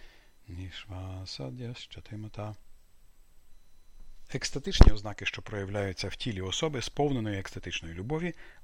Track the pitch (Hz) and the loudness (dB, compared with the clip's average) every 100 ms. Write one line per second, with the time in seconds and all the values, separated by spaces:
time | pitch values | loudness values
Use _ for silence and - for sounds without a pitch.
0 | - - - - - 87 92 - - 92 | -18 -20 -20 -20 -14 -10 -10 -12 -10 -8
1 | 92 92 95 - 131 127 120 123 - 98 | -8 -8 -10 -8 -8 -8 -8 -10 -12 -14
2 | - 107 107 - 107 101 - - - - | -12 -10 -10 -8 -8 -8 -14 -20 -20 -20
3 | - - - - - - - - - - | -20 -20 -20 -20 -18 -18 -18 -20 -20 -16
4 | - - - 139 - 139 190 - - 107 | -14 -14 -8 -6 -4 -4 -2 12 12 12
5 | 104 101 98 - - 104 98 104 98 92 | 4 -6 -6 -8 -6 -6 -2 0 0 -2
6 | 98 - 131 95 95 - 160 139 - - | -6 -4 -4 -4 -4 -2 -2 -2 -4 0
7 | 147 131 107 98 - 104 92 - 82 82 | 0 0 -2 -4 -6 -10 -8 -8 -8 -8
8 | 107 156 175 - - - | -4 -4 -4 -6 -14 -16